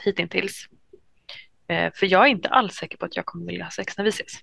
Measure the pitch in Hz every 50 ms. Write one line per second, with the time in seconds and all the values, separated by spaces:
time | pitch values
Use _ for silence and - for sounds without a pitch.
0 | - 202 196 - 175 170 - 190 190 381 - - - - _ _ _ _ - _
1 | _ _ _ _ _ - - - - _ _ _ _ - 170 170 170 165 - -
2 | 196 190 185 185 233 285 247 175 - - - - 214 175 - - 160 - - -
3 | 185 175 - 180 170 - - 170 170 175 175 - 175 165 - - - - - -
4 | 202 220 208 - - - - -